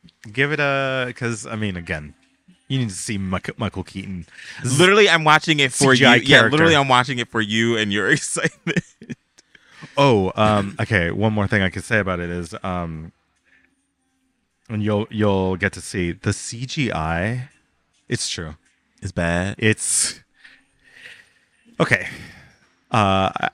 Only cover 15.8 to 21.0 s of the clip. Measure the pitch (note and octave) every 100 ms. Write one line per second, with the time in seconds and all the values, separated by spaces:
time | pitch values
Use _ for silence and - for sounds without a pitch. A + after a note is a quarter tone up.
15.8 | - F#2+ F2 - G#2+ - - A#2 B2+ -
16.8 | A#2 D#2+ D#2+ E2 G2+ B2 B2+ _ _ _
17.8 | _ _ - A2+ - - D#2+ D#2+ _ _
18.8 | _ _ F#2+ F2+ E2+ F2 G2 - A2 G#2+
19.8 | - - - - _ _ - _ _ _
20.8 | _ -